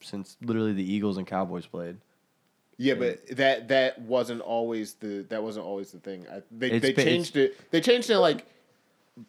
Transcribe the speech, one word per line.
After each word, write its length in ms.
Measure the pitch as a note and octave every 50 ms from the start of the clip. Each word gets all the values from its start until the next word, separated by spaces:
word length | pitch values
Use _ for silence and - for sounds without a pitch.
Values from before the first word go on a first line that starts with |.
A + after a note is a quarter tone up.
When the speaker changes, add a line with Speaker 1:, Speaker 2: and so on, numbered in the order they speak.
Speaker 1:
since 360 | - - - G2+ F#2+ - - _
literally 300 | - A#2 A2+ A2+ A2 G#2+
the 100 | G#2 F#2+ F#2+ F#2
Eagles 240 | G2+ G#2 G2+ G#2 F#2+ F#2+
and 60 | F#2
Cowboys 380 | - F#2+ F#2 F#2+ F2 F2+ F2+ E2+
played. 320 | - - E2+ E2+ E2+ F2+ G#2 _ _ _ _ _ _ _ _ _ _ _ _ _ _ _ -
Speaker 2:
Yeah, 160 | B2 C3+ C3
Speaker 1:
And 60 | A2+
Speaker 2:
but 360 | B2 A#2+ - - - - C3+
that, 320 | B2 C3+ C3+ C3+ A2+ A#2 A2+
that 320 | C3+ C3+ C3 C3 - -
wasn't 400 | A#2+ A2 B2 B2+ A#2+ A2+ A#2+ A#2
always 540 | - F2 A#2 A#2 A#2 A#2 A2+ A2 G#2+ G2+ -
the, 300 | _ G#2+ G#2+ G2+ G2+ F#2+ F#2+
that 120 | A2+ A2
wasn't 240 | G#2+ A2 G#2 G#2+ E2+
always 260 | F2+ G2+ G2 G2 -
the 80 | - F2
thing. 260 | _ G2 F#2+ F2+ F2 -
I, 140 | - G2+ - _
they, 220 | A#2 A2+ B2+ B2+
Speaker 1:
It's 100 | A2+ A#2+ B2
Speaker 2:
they 80 | C3+
Speaker 1:
been, 140 | C3 C#3+ C3+
it's 80 | D#3 E3+ F3 E3+ -
Speaker 2:
changed 60 | -
it. 340 | C#3+ C3+ C3 - - - _
They 100 | - E3
changed 300 | D#3 B3 A#3+ B3 A#3 A#3+
it, 80 | A3 G3
like, 260 | F#3 D#3+ D3 - - - _ _ _ _ _ _ _ _ _ _ _ _ _ - A2+